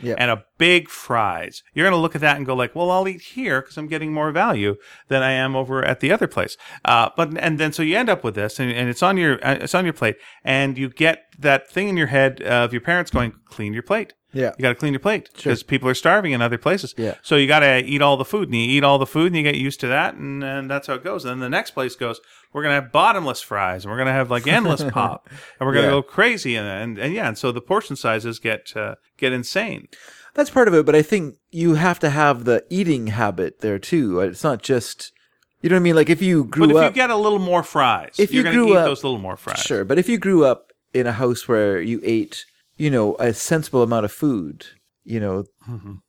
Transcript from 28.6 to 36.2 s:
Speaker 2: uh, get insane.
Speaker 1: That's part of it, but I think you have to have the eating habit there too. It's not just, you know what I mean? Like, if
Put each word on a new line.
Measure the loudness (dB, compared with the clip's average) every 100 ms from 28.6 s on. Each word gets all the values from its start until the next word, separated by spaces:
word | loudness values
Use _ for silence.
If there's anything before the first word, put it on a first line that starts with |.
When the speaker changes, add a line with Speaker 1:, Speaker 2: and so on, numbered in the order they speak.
| -6 -8
Speaker 2:
uh, | -8 -10 _ _
get | -2
insane. | -2 -4 -6 -6 -8 -16 -20 -20 -20 -8 -2
Speaker 1:
That's | 0
part | 4 6
of |
it, | 6 6
but | 4
I |
think | 4 0 -2 -10 _
you | -2 2 2
have | 2 0
to | 0
have | 2 2 2
the | 2 0 0
eating | -2 0 0 -2
habit | -2 -2 -2 -4 -4
there | -4 -4
too. | -2 -2 0 0
It's | -2 -2
not | -2 -2
just, | 0 0 -2 -10 -18 _ _ _ _ _
you | 0
know | 2
what |
I |
mean? | 4 4
Like, | 4
if | 4